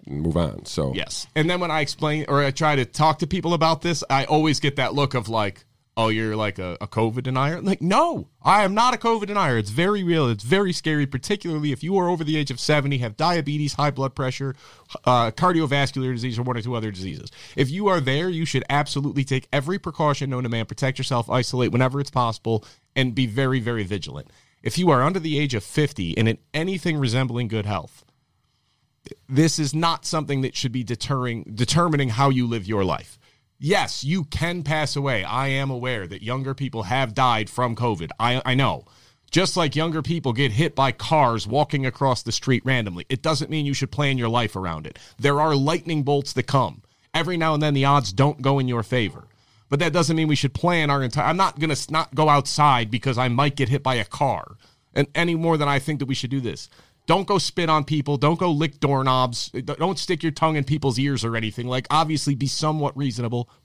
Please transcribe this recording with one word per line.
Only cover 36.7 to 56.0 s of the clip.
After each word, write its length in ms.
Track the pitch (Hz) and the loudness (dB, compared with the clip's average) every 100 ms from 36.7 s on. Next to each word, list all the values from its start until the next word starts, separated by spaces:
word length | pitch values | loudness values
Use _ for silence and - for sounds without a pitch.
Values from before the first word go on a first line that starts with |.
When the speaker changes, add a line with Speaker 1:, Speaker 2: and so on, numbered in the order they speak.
| 113 | -6
Speaker 2:
have 300 | 95 127 131 | -2 0 0
died 340 | 107 131 113 107 | 2 2 2 -2
from 280 | - 123 113 | -2 -2 0
covid. 340 | 120 95 80 - | -2 -2 -6 0
I, 240 | 120 127 | 2 2
I 100 | 131 | 0
know. 320 | 127 127 69 - _ _ _ - | 2 2 -2 -10 _ _ _ -2
Just 260 | 156 190 185 | 2 2 2
like 200 | - 151 | 0 0
younger 260 | 165 160 | -2 -2
people 300 | 147 165 135 | -2 -2 -2
get 180 | 117 139 | 0 0
hit 220 | 107 165 | 2 0
by 160 | - 135 | 2 0
cars 540 | - - 156 127 113 101 | 0 0 4 4 2 -2
walking 400 | 131 147 143 131 | 0 0 0 -2
across 360 | - 139 123 | 0 0 0
the 80 | 120 | -2
street 320 | - - 123 | -4 2 2
randomly, 420 | 127 131 104 87 - | 2 0 0 -6 -6
it 140 | 127 | -4
doesn't 280 | 160 147 151 | 0 -2 -2
mean 140 | 156 | -2
you 80 | 143 | -2
should 200 | 139 135 | -2 -4
plan 260 | - 143 131 | -2 0 0
your 100 | 117 | 2
life 280 | 120 113 98 | 2 0 -2
around 280 | 92 80 78 | -6 -6 -10
it. 120 | - - - | -16 -20 -2
There 220 | 143 143 | 0 4
are 140 | 156 | 4
lightning 480 | 143 139 170 - 156 | 4 2 0 -2 -2
bolts 300 | 139 143 143 | 0 0 -2
that 80 | - - | -4 0
come. 340 | 139 107 - _ _ _ | 2 0 -4 _ _ _
Every 220 | 160 165 175 | -4 -2 0
now 180 | 160 | 0
and 80 | 151 | 2
then, 120 | 151 | 2
the 100 | 143 | 2
odds 280 | 139 143 104 | 4 4 2
don't 300 | 98 139 - | 2 2 2
go 160 | 131 139 | 0 2
in 80 | 127 | 0
your 160 | 120 | -2
favor. 460 | 110 127 101 - - _ _ _ - | -2 0 -2 -6 -20 _ _ _ -4
But 100 | 143 | 0
that 140 | 165 | 2
doesn't 240 | 170 156 160 | 2 2 2
mean 100 | 156 | 2
we 80 | |
should 200 | 143 135 | 2 0
plan 360 | - 143 170 147 | 0 0 2 2
our 120 | 143 | 0
entire, 240 | 127 143 135 | 0 0 0
I'm 100 | 175 | 2
not 240 | 185 - | 0 0
gonna 120 | 160 | -2
s-, 160 | 135 - | -2 -2
not 240 | 156 160 131 | -2 -2 2
go 120 | 156 | 4
outside 640 | 143 135 - 147 123 113 | 4 2 4 4 4 2
because 260 | 117 139 120 | -2 -2 0
I 120 | 127 | 0
might 260 | 120 143 143 | 2 0 2
get 120 | 123 | 0
hit 160 | 139 | 0
by 100 | 131 | 0
a 100 | 123 | -2
car, 520 | 104 - 139 95 - - _ _ _ | -2 -2 0 0 -6 -18 _ _ _
and 140 | - 143 | -2 0
any 200 | 151 170 165 | 0 0 2
more 200 | 165 160 | 2 2
than 120 | 147 | 2
I 100 | 139 | 0
think 220 | 139 147 | -2 -4